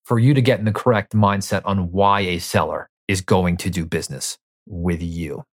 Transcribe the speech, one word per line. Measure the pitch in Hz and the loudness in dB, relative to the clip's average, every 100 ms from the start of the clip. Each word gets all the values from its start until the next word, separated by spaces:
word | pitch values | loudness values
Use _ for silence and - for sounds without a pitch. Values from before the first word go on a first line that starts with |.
for | - 117 | -2 2
you | 127 | 4
to | 139 | 4
get | 127 104 | 4 2
in | |
the | 107 | 0
correct | 101 127 107 - | 0 2 2 2
mindset | 107 101 101 - 98 | 2 2 2 -2 -4
on | 101 98 90 | -2 -2 -2
why | 95 101 101 | 2 2 2
a | 92 87 | 0 -4
seller | - 101 78 76 - _ - | -2 -2 0 -4 -10 _ -4
is | 92 | -2
going | - 95 90 87 | 2 2 2 0
to | 95 | -2
do | 87 | -4
business | 82 82 - 67 - - _ _ | -4 -6 -6 -10 -10 -12 _ _
with | - 90 87 82 | -14 -6 -2 -2
you. | 85 82 78 - - | -4 -6 -8 -10 -14